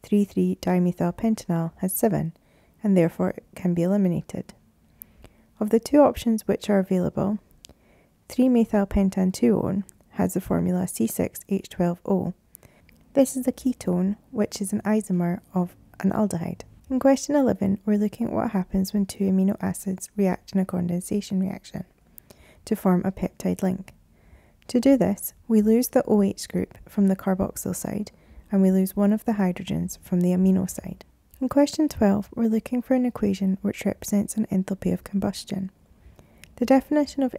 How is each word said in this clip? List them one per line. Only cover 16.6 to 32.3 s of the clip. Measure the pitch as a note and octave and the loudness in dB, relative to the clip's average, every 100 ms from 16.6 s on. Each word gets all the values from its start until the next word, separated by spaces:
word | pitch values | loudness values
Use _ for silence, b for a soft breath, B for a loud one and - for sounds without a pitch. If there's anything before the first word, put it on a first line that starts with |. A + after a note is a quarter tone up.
| - - - | -14 -18 -6
In | C4 | 0
question | C4+ C4+ - D4 | 2 2 2 2
eleven, | C4 F#3+ G3 G3 | 2 0 0 -2
we're | - G#3 | 0 0
looking | G#3 - A#3 | 0 -4 -6
at | |
what | - A#3 | -2 -2
happens | G3 F3+ F#3+ F#3+ | -2 -2 -2 -2
when | G#3 G3 | -2 -2
two | - | -2
amino | G3 F#3+ F#3+ G3+ | 0 2 2 0
acids | F#3+ F#3 - F#3 - - | -4 -6 -6 -8 -8 -2
react | F#3+ - - | 0 0 -2
in | F#3+ | -2
a | F#3 | -2
condensation | F#3 F3 F3 - G3+ - F#3+ | -2 -2 -4 -4 -6 -2 -2
reaction | F#3+ G3 - G3 F#3 _ _ B B B B B - | -2 -6 -12 -14 -14 _ _ B B B B B -6
to | G#3+ | -2
form | G3 F3+ | 2 2
a | F#3+ | 0
peptide | - F#3 - F#3+ F3+ | -4 -6 -4 -4 -2
link. | F#3+ F#3 G3 - _ b b b b b - | -2 -4 -8 -20 _ b b b b b -4
To | B3 | 0
do | C#4 C4+ | 4 4
this, | F#3 G3+ - - - | 4 -2 -8 -12 0
we | A3 | 2
lose | G#3+ A3+ B3+ | 4 4 4
the | B3+ - | 0 2
O | G#3 | 2
H | G3 - - | 2 -2 -6
group | F3+ F#3 - - | -4 -6 -8 -10
from | - G3 | 0 2
the | F#3+ | 2
carboxyl | - F#3 F#3+ - G3 F#3 | -2 -2 -2 -6 -6 -6
side, | - G3+ G#3+ - b b b | -6 -6 -8 -12 b b b
and | G3 | 2
we | F#3+ | 4
lose | F#3+ F#3+ - | 4 0 0
one | G3+ | 2
of | G#3+ - | 2 0
the | |
hydrogens | G#3 F#3 F3+ F#3+ E3 F3+ - | 0 0 -2 -4 -4 -4 -8
from | - F3+ | -4 0
the | F3+ | 2
amino | F3+ F#3+ F#3+ F#3+ | 4 4 4 0
side. | - - - - _ _ - | -6 -12 -14 -18 _ _ -8
In | B3+ | -2
question | C#4 C#4+ - D4+ | 2 2 2 -2
twelve, | - G#3 G3+ G3+ | 2 2 2 -2